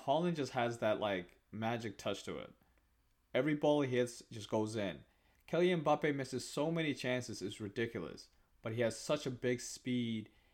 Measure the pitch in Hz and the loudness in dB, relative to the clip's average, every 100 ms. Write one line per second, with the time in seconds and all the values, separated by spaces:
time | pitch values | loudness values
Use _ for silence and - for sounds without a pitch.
0 | - 147 175 160 131 131 120 117 110 107 | 0 2 2 0 -2 2 0 2 2 2
1 | 104 95 87 - _ 104 113 120 113 - | 2 0 -4 -14 _ -4 -2 -2 -4 -6
2 | 107 98 - 78 - - _ _ _ _ | -6 -6 -6 -8 -10 -16 _ _ _ _
3 | _ _ _ 123 143 147 151 147 139 123 | _ _ _ 0 2 4 4 4 4 2
4 | 120 - - 117 104 113 107 110 101 71 | 2 0 -14 -12 -2 0 0 0 -4 -4
5 | - _ _ _ - 165 180 175 151 151 | -12 _ _ _ -4 2 4 4 4 4
6 | 156 139 131 123 - - 156 170 160 123 | 4 0 -2 -4 -4 -2 0 0 0 -2
7 | 127 127 123 104 95 107 107 110 113 110 | 0 0 -2 -6 -6 -6 -8 -4 -4 -2
8 | 78 - - _ _ _ 117 113 117 110 | -8 -10 -18 _ _ _ -6 0 0 0
9 | - 151 143 123 123 123 - - - 123 | -2 -2 0 -2 0 0 -4 -8 -2 -2
10 | 117 110 104 _ _ | 0 -4 -6 _ _